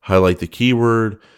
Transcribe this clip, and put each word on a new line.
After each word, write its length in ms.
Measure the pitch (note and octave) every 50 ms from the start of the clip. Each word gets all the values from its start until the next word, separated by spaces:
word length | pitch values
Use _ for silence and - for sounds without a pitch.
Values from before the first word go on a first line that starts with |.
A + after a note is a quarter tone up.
| _
highlight 360 | - G2 F#2 F#2 F2+ F2+ -
the 80 | -
keyword, 720 | E2+ - - A#2+ B2 B2 A#2 A#2+ A#2 A2+ A2+ A2 A2 G2 - _ _ _